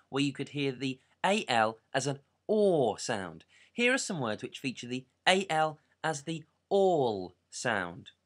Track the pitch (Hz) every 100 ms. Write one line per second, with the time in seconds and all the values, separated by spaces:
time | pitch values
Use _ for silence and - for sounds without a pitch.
0 | - 135 143 135 139 143 139 120 135 127
1 | _ _ 180 208 - 120 110 113 _ 135
2 | 135 139 _ _ - 214 202 165 117 90
3 | - 110 92 82 - _ - - 240 262
4 | - 175 117 104 127 - 135 - 120 127
5 | - _ - 190 196 156 156 151 _ _
6 | 160 147 165 165 - _ - 202 190 165
7 | 123 101 87 - _ - 127 104 87 87
8 | - _